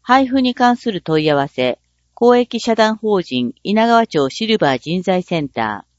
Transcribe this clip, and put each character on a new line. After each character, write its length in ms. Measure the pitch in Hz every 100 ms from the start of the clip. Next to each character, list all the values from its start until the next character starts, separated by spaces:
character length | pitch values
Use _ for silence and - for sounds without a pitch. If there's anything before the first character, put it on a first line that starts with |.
配 260 | - 262 262
布 140 | 269
に 140 | 254
関 240 | 240 247 240
す 120 | 240
る 120 | 185
問 200 | - 156
い 80 | 156
合 60 | 147
わ 120 | 139
せ、 300 | - 127 - _ _ _
公 220 | _ 240 247
益 220 | 247 233
社 160 | 233
団 220 | 226 214 220
法 240 | 220 202
人 340 | 170 127 123 -
稲 240 | - 208 233
川 200 | 233 226
町 200 | 160 135
シ 160 | - 226
ル 100 | 220
バ 200 | 147 131
ー 20 |
人 240 | - 175
材 200 | 185 185
セ 180 | 180 170
ン 100 | 143
タ 340 | - 110 104
ー。 60 | -